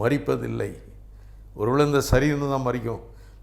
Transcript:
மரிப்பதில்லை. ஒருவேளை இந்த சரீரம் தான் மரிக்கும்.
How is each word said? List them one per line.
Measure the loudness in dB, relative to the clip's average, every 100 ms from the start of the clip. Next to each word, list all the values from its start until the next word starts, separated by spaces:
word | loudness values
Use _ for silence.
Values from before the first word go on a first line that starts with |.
மரிப்பதில்லை. | 0 2 0 -2 -2 -4 -6 -8 -18 -20 -20 -20 -20 -20 -16 -4
ஒருவேளை | 2 4 4
இந்த | 2
சரீரம் | 4 4 4 2 0
தான் | 0 0
மரிக்கும். | -2 -4 -8 -12 -20 -20 -12